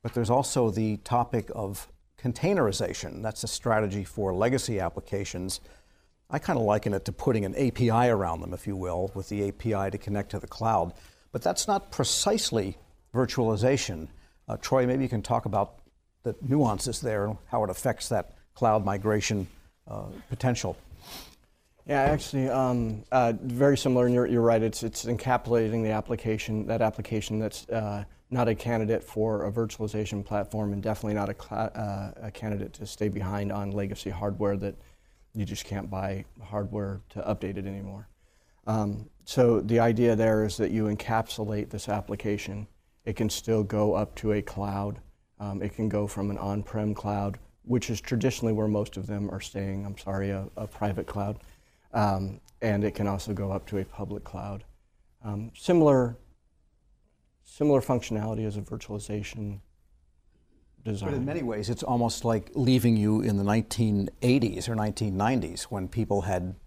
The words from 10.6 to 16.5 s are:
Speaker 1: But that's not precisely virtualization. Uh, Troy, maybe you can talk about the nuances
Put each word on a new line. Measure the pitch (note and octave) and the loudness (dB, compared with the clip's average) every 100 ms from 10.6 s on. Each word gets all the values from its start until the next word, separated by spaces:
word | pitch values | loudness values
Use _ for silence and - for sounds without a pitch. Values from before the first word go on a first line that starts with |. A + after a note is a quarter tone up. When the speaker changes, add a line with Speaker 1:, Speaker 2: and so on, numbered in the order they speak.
| A2+ G#2+ E2+ - - _ _ | 2 2 0 -6 -20 _ _
Speaker 1:
But | B2 | -4
that's | E3+ F#3 - | -2 -2 0
not | G3 - | 0 -2
precisely | - - - G3+ A3 - A2+ G2 - - _ _ | -4 0 2 2 2 0 0 -2 -6 -18 _ _
virtualization. | A#2+ B2 - A2+ G#2+ B2 C3+ - E2 D#2 - - _ - | 0 0 2 2 4 4 2 0 -6 -10 -16 -20 _ -10
Uh, | G#2+ | -8
Troy, | - C3 | 2 2
maybe | B2 C3 | 4 2
you | C3 | 0
can | A#2 | -2
talk | - A#2 | 0 0
about | G#2+ G2 G2+ - - _ _ _ | 2 0 -2 -6 -20 _ _ _
the | A#2+ - | -6 -6
nuances | B2+ | 0